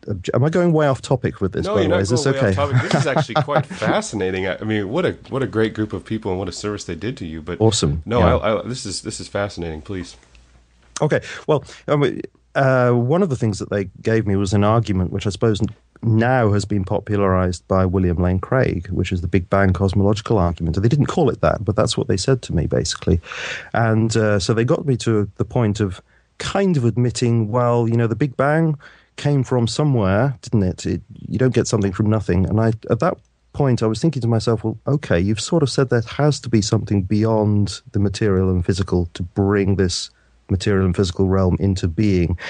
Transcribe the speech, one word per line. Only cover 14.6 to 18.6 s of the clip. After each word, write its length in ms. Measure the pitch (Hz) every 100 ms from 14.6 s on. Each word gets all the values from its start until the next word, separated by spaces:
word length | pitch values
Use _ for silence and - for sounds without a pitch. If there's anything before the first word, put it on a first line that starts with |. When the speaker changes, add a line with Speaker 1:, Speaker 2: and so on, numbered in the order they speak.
Speaker 1:
argument, 480 | 104 117 110 92 85
which 160 | 95 104
I 40 |
suppose 300 | - 117 104
n-, 80 | 110 - _ _
now 500 | 117 110 120 131 107
has 120 | 101
been 200 | 98 104
popularized 840 | 92 101 - 101 98 92 90 92 -
by 180 | 95 92
William 320 | 95 90 85
Lane 200 | 90 92
Craig, 480 | - 131